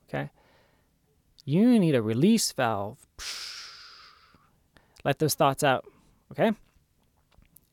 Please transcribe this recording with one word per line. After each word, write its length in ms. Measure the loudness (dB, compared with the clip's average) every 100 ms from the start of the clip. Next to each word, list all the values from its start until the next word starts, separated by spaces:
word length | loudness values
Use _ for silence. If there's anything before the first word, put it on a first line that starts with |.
| _
okay? 220 | -12 -12 _ _ _ _ _ _ _ _ _ _ _
You 360 | -4 2 4 4
need 160 | 4 2
a 60 |
release 500 | 0 2 2 2 0
valve. 560 | -2 -4 -2 -8 -12 _ -18 -14 -14 -14 -16 -20 -20 -20 -20 -20 _ _ _ _ _ _ _ _ _
Let 140 | -4 -2
those 160 | -2
thoughts 300 | 0 0 2
out, 220 | 0 0 -4 _ _ _ -14
okay? 220 | -2 0 -2 _ _ _ _ _ _ _ _ _ _ _